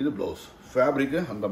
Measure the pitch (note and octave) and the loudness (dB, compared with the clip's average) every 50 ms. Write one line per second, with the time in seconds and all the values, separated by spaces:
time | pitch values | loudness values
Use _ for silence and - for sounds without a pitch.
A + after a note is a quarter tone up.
0 | C#3 D3+ - - - - - - - - - - - - - B2+ B2+ C#3+ - C#3+ | -2 -2 -2 -2 -4 -4 -6 -8 -12 -18 -20 -20 -14 -2 2 4 4 4 4 2
1 | C3+ C3 D3 F3 F3+ - G#2 G#2 G#2 G2 | 2 2 0 -2 -2 -4 -4 -4 -4 -2